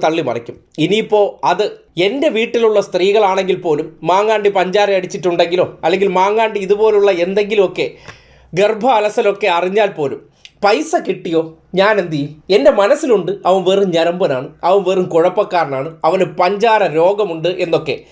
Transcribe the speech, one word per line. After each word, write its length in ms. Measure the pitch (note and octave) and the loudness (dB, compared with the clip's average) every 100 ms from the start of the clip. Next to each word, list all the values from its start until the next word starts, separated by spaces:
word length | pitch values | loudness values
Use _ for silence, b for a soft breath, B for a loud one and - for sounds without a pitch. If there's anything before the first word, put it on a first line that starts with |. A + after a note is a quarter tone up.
തള്ളിമറിക്കും. 540 | D#3+ E3 C3 A#2 - - _ - E3+ | 0 0 -2 -6 -10 -20 _ -4 0
ഇനിയിപ്പോ 360 | A3 G#3 G#3+ G3 - D3 | 0 2 2 2 0 -2
അത് 140 | F3+ G#3 - _ E3 G3 | 0 -2 -4 _ -2 -2
എൻ്റെ 220 | C#4 D#4 A3 | 0 0 0
വീട്ടിലുള്ള 440 | A3+ A#3 A3+ G#3 - | -2 0 2 2 0
സ്ത്രീകളാണെങ്കിൽ 720 | F3+ F#3+ G#3+ F#3+ F#3+ F#3 F3+ E3+ | 0 2 2 2 0 -2 -2 0
പോലും 240 | D3 D#3+ - E3 | -2 -4 -6 0
മാങ്ങാണ്ടി 400 | F#3+ G#3+ G#3+ G3+ G3 | 2 2 2 0 0
പഞ്ചാര 360 | F3+ G3+ G3+ F#3+ | 0 0 2 0
അടിച്ചിട്ടുണ്ടെങ്കിലോ 680 | F#3 F#3+ F3+ E3+ F3 F3 D3+ - D#3+ | -2 -4 -4 0 0 2 -2 0 0
അല്ലെങ്കിൽ 260 | F#3+ G3 F3+ | 0 0 2
മാങ്ങാണ്ടി 420 | F#3+ A3 A3 G3 F#3 | 0 2 0 -2 -2
ഇതുപോലുള്ള 440 | G#3 A3 G#3 G3+ F3 F3 | 2 2 4 2 0 0
എന്തെങ്കിലുമൊക്കെ 600 | G3+ G3+ A3 F3+ F3+ C3+ - B B B B B D#3+ | -2 0 0 0 0 -6 -8 B B B B B 0
ഗർഭ 240 | G#3 G#3+ B3+ A3 | 0 2 2 2
അലസലൊക്കെ 500 | G#3 G#3 G3+ G3 G#3 E3+ | 0 0 0 0 0 0
അറിഞ്ഞാൽ 340 | F#3 G3+ G3+ D#3+ | 0 0 0 -2
പോലും 220 | C#3 A2+ - B B - | -6 -6 -16 B B -2
പൈസ 320 | G3+ B3+ D4+ F4 - | 2 2 0 -4 -4
കിട്ടിയോ 340 | E3 F#3 D#3+ D#3+ - _ F3+ | -8 -2 -2 -2 -10 _ 0
ഞാൻ 140 | G3+ G#3 | 2 2
എന്ത് 120 | E3+ D3+ | -2 -4
ചെയ്യും? 140 | D3 - - G3+ | -6 -10 0 2
എൻ്റെ 160 | D4 G#3 | 4 2
മനസ്സിലുണ്ട് 540 | G3+ D4 C4 G3+ D#3+ - F3 | 2 0 2 0 0 -4 0
അവൻ 100 | F#3+ F3+ | 0 2
വെറും 220 | G3 G3 E3 | 0 0 0
ഞരമ്പനാണ്, 520 | E3 F3+ F3 C3 C#3 - E3+ | 0 0 -2 -2 -6 -4 0
അവൻ 120 | G3 F3+ | 2 2
വെറും 180 | F#3+ F3+ | -2 0
കുഴപ്പക്കാരനാണ്, 760 | E3 F3 G3 - F3+ D3 C3+ D#3 - D#3+ | 2 2 0 -2 -2 -2 -4 -6 -4 -2
അവന് 180 | F#3+ E3 E3+ | 0 -2 0
പഞ്ചാര 440 | F3+ G3+ A3+ G#3+ F3 D#3 | -2 2 2 2 2 2
രോഗമുണ്ട് 540 | F3+ G#3 F#3+ E3 E3 F3+ | 2 2 -2 -2 -4 -2
എന്നൊക്കെ 320 | E3+ D#3+ D3 A2+ b | -2 -2 -2 -8 b